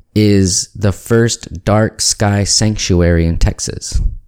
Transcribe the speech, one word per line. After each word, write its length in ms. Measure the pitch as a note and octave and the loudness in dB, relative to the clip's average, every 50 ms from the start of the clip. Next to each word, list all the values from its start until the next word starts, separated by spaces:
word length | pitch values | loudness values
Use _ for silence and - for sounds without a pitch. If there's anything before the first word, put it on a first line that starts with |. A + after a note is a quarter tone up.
| _ _ _ | _ _ _
is 560 | G#2+ G#2+ G#2 G2+ G2 F#2+ F#2 F#2 - - - _ | 2 2 4 4 4 2 2 0 -2 -4 -6 _
the 180 | - F#2+ G#2 F#2 | -4 -2 -2 -2
first 720 | - - - A#2 A#2 A#2 A#2 - - - - - E2+ - | -4 -2 0 2 2 2 2 0 -4 -10 -12 -14 -8 -2
dark 380 | - G2+ G#2+ A2 G#2 - - - | 0 2 2 2 0 -2 -4 -4
sky 420 | - - - A2+ G2+ G2+ G2+ G2+ | -4 -2 -2 0 0 0 0 0
sanctuary 800 | - - - A2 G#2+ G#2+ - - - F#2+ F2 F2 E2+ E2+ E2 E2 | 0 0 0 0 0 -2 -2 -2 0 2 2 4 4 2 2 2
in 140 | E2 E2+ D#2+ | 0 0 2
Texas. 600 | - G2 - - - - - - - - - - - - - - - | 0 0 0 -2 -8 -10 -10 -10 -10 -6 -4 -2 -2 -2 -4 -6 -12